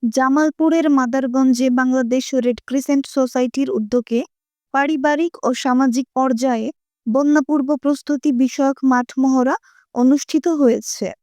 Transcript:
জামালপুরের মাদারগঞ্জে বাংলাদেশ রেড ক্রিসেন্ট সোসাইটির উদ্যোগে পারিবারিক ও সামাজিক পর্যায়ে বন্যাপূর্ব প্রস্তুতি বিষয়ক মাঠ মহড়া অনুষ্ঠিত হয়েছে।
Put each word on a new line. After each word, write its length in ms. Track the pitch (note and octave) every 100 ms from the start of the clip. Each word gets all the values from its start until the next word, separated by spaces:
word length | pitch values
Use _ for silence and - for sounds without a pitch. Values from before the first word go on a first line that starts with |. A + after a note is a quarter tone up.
| A#3+ A#3+
জামালপুরের 680 | C4 C#4 D#4 - D#4+ E4 D#4
মাদারগঞ্জে 760 | C#4 B3+ C4+ C4 B3+ C4 A#3+ C4 B3
বাংলাদেশ 460 | B3+ C4 A#3+ B3+ - C4
রেড 140 | A#3+ A#3 -
ক্রিসেন্ট 360 | B3+ C4 C#4+ C4+
সোসাইটির 540 | - C4 B3+ B3+ C4 C4+ G#3+
উদ্যোগে 420 | G#3+ B3 A3+ A#3 D4 _ _ _ _
পারিবারিক 580 | C4+ C#4 D#4 D4 D4 E4+ - -
ও 20 | B3+
সামাজিক 420 | C4 B3+ C4+ A#3+ C4+ -
পর্যায়ে 500 | C4 A#3+ C4 A#3 A3 - _ _ -
বন্যাপূর্ব 640 | A#3 C#4+ D4 C#4 D4+ C4+ D4
প্রস্তুতি 540 | C#4 C#4+ - C#4+ D4+ A#3+
বিষয়ক 340 | B3+ - C4+ C4+ C4
মাঠ 180 | B3 B3 -
মহড়া 380 | C4 C4 B3+ F4 _ _ _
অনুষ্ঠিত 520 | - B3 C#4+ - D#4+ F4 D#4+
হয়েছে। 480 | C4+ A3+ A3+ - F#3+ -